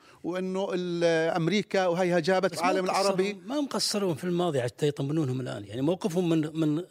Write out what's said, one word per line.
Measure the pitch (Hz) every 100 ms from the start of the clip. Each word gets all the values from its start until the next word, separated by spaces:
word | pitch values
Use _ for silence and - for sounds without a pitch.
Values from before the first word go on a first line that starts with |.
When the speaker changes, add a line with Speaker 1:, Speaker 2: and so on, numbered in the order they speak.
| - -
Speaker 1:
وإنه | 165 180 190 185 196
ال-، | 190 180 170 170 165 160 170
أمريكا | 165 208 - 196 185
وهي | 170 180 175
جابت | 160 185 185
Speaker 2:
بس | 175
Speaker 1:
العالم | 175 190 185
Speaker 2:
ما |
مقصرون، | 180 196
Speaker 1:
العربي. | 185 196
Speaker 2:
ما | 202 175 285
مقصرون | 277 220 - 208 196 156
في |
الماضي | 180 175 175 139
حتى | 120 - 147
يطمنونهم | 139 139 160 143 127
الآن. | 127 113 101
يعني، | 113
موقفهم | 139 185 214 170 175
من، | 165 151 156
من، | 156 151 180